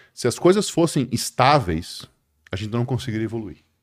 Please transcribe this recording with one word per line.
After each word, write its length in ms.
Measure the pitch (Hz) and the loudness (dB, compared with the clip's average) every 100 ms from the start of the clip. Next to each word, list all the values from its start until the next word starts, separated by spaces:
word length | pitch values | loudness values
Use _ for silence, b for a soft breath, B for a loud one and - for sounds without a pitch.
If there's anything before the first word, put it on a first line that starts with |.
| B | B
Se 140 | - 123 | -4 -2
as 100 | - | 2
coisas 320 | 175 202 190 | 4 4 2
fossem 380 | - 165 147 120 | 0 2 0 -2
estáveis, 960 | 113 - - 131 147 90 82 - - - _ _ _ - | -4 -4 2 4 4 2 -4 -6 -16 -18 _ _ _ -10
a 40 | 95 | -8
gente 160 | 107 | -4
não 140 | 117 123 | -4 -2
conseguiria 400 | 123 - 107 110 | -4 -4 -4 -4
evoluir. 380 | 113 101 - _ _ | -6 -10 -16 _ _